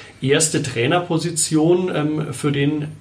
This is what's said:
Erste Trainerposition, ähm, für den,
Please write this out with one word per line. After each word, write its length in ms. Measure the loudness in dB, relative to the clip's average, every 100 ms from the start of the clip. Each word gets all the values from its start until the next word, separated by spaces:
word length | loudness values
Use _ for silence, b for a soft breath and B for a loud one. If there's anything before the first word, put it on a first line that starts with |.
| B B
Erste 400 | 2 2 2 0
Trainerposition, 1300 | -2 0 2 2 0 -2 -2 -2 0 2 4 2 0
ähm, 380 | -2 -2 -2 -4
für 180 | -4 -2
den, 380 | 0 0 0 -6 -10